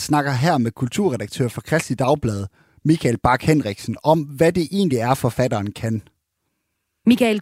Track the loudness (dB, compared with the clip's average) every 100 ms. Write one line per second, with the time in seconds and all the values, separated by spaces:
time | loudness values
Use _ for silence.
0 | -2 0 0 0 0 0 -2 -4 -4 -2
1 | -2 -2 -6 -4 -4 -4 -4 -2 -2 -2
2 | 0 0 -2 -4 -8 -12 _ _ 0 2
3 | 0 0 2 2 2 2 0 -6 -8 -2
4 | 2 2 0 0 2 2 -2 0 0 0
5 | 0 0 0 0 -2 -2 -4 -6 -4 -4
6 | -6 _ _ _ _ _ _ _ _ _
7 | 2 4 2 0